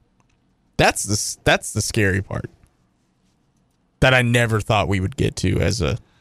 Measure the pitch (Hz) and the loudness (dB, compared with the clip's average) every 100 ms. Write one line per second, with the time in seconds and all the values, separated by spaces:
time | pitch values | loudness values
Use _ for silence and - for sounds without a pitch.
0 | _ _ _ _ _ _ _ - 214 - | _ _ _ _ _ _ _ 0 0 0
1 | 101 104 - - - 180 - 107 - 113 | -4 -4 -6 -4 0 0 -2 -6 -4 0
2 | 98 98 - - - _ _ _ _ _ | 0 0 -4 -8 -10 _ _ _ _ _
3 | _ _ _ _ _ _ _ _ _ - | _ _ _ _ _ _ _ _ _ 0
4 | 131 127 120 120 113 110 - 107 82 98 | 2 4 4 2 2 0 0 0 2 0
5 | 95 - 104 - 92 92 90 - 71 - | -2 -2 -4 -2 -2 0 0 0 -2 -2
6 | - _ | -8 _